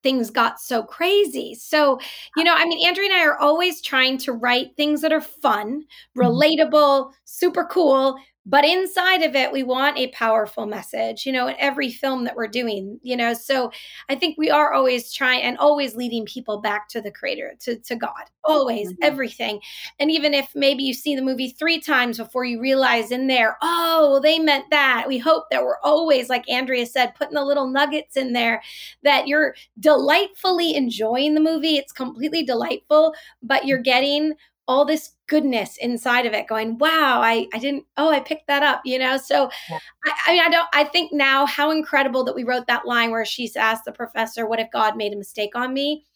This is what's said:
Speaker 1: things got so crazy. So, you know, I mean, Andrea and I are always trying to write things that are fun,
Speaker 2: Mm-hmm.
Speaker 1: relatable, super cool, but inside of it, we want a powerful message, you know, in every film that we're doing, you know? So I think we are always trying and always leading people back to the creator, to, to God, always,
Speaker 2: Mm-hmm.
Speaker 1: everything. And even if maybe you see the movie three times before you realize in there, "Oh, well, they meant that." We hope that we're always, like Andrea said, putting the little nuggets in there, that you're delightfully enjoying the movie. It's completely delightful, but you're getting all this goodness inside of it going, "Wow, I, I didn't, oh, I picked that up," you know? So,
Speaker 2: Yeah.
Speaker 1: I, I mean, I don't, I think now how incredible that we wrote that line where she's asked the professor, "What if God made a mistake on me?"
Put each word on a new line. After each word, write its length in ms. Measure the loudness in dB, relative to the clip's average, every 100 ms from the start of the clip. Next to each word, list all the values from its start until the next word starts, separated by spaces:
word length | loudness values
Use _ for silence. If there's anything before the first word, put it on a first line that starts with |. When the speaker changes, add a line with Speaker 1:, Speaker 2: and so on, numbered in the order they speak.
Speaker 1:
things 280 | 0 0 -2
got 280 | 0 -2 -2
so 240 | -6 -6
crazy. 720 | -6 -4 0 2 0 -4 -10
So, 460 | -14 -2 2 2 0 -6 -16 -6 0
you 60 |
know, 120 | 2 4
I 80 |
mean, 200 | 2 2 0
Andrea 200 | 0 0
and 60 |
I 100 | 2
are 140 | 2 4
always 420 | 2 4 0 -2
trying 380 | -2 0 2 0
to 140 | -4
write 420 | -2 0 0 -2 -2
things 260 | 0 0
that 100 | 0
are 80 | 0
fun, 640 | -2 -4 0 0 -4 -8 -10 -20 -14 0
Speaker 2:
Mm-hmm. 40 |
Speaker 1:
relatable, 920 | 2 4 4 4 4 6 6 4 0 _
super 400 | -20 0 0 0 -2
cool, 460 | 2 4 4 2 -2 -16 _ 2
but 140 | 4
inside 560 | 4 2 0 0 2 2
of 160 | 2 2
it, 160 | 0
we 100 | -2
want 360 | -2 0 0 0
a 80 | -6
powerful 520 | -2 0 2 0 -6
message, 600 | -8 -8 -8 -6 -6 -4 -4
you 60 |
know, 160 | -2 -2
in 80 | -2
every 320 | -2 -2 -6
film 340 | -4 -4 -2
that 100 | -6
we're 140 | -6 -6
doing, 500 | -4 -4 -6 -8 -14
you 120 | -8
know? 200 | -2 -2
So 360 | -2 -2 -2 -2 -8 -20 -18 -8
I 60 |
think 240 | -2 -2 0
we 100 | 2
are 240 | 4 4
always 400 | 2 2 0 -4
trying 300 | -2 0 0
and 160 | -2 2
always 360 | 2 4 -2
leading 300 | -4 -6 -6
people 340 | -8 -12 -8 -4
back 300 | -4 -4 -6
to 120 | -10
the 80 | -10
creator, 460 | -8 -8 -6 -10 -10
to, 140 | -10 -10
to 160 | -8
God, 360 | -8 -6 -8 -18 _
always, 460 | 0 2 0 -2 -6
Speaker 2:
Mm-hmm. 160 | -2
Speaker 1:
everything. 560 | -2 -2 -8 -6 -8 -8 -12 -16 -16 -2
And 100 | 0
even 220 | 2 2
if 180 | 0 -2
maybe 280 | 0 2 2
you 120 | -4
see 200 | -4 -4
the 60 | -2
movie 300 | -2 -4 -6
three 280 | -4 -2 -2
times 380 | 0 0 0 -4
before 300 | -6 -6 -4
you 120 | -4
realize 520 | 0 2 2 2 -2
in 160 | -2 0
there, 320 | 2 2 0
"Oh, 520 | -2 0 2 4 6
well, 80 | 6
they 160 | 4 4
meant 320 | 2 2 2
that." 340 | 2 4 2 -2
We 120 | -2
hope 320 | 2 2 2
that 120 | -2
we're 180 | 0 0
always, 460 | 2 2 4 2 2
like 180 | -4 -2
Andrea 380 | -4 -2 -2 -2
said, 280 | 0 -2 -2
putting 180 | -4
the 100 | -2
little 220 | 0 0 0
nuggets 500 | 0 0 -2 -4 -6
in 160 | -2
there, 300 | 0 0 -2 -8 -18 -20 -2
that 260 | 2 2 2
you're 280 | 0 0 -4 -20 0
delightfully 960 | 4 4 4 2 2 -4 -2 0 0
enjoying 600 | 0 -2 -2 -2 0 2
the 80 | 2
movie. 340 | 2 0 0 -2
It's 160 | -4
completely 520 | -10 -10 -6 -4 -4
delightful, 680 | -2 -2 -2 -6 _ 4 4 0 -20 _
but 240 | -2 0 0
you're 100 | 0
getting 600 | 2 2 2 0 -2 -4 _ _ 0
all 180 | 2
this 280 | 4 0 -4 _ -2
goodness 500 | 0 2 -2 -4 -6
inside 480 | -6 -4 0 2 2
of 80 |
it 120 | -4 -4
going, 300 | -4 -4 0
"Wow, 460 | 2 4 2 4
I, 240 | 2 2 -2
I 40 | -6
didn't, 280 | -4 -6 -8 0
oh, 140 | 2
I 100 | 2
picked 280 | 0 -8 -2
that 140 | 2
up," 200 | 2 0
you 140 | -4 -2
know? 180 | 0 -2
So, 320 | 0 0 0 -4 -12
Speaker 2:
Yeah. 80 | -12 -14 _
Speaker 1:
I, 80 | -6 -2 2
I 60 |
mean, 100 | 4
I 60 | 4
don't, 180 | 2 2
I 100 | 0
think 260 | 2 0 -2
now 360 | 0 2 2 0
how 240 | 0 0
incredible 520 | 0 0 0 0 0
that 100 | -2
we 100 | -4
wrote 220 | -4 -4 -2
that 200 | -4 0
line 240 | 0 0
where 140 | -2
she's 320 | -4 -6 -8 -2
asked 300 | -2 -2 -8
the 60 |
professor, 540 | -12 -8 -4 -4 -4 -4
"What 140 | -4
if 80 | -4
God 260 | 0 0 0
made 180 | -6
a 20 | -6
mistake 360 | -10 -6 -6
on 180 | -4 -4
me?" 320 | -2 -4 -4 _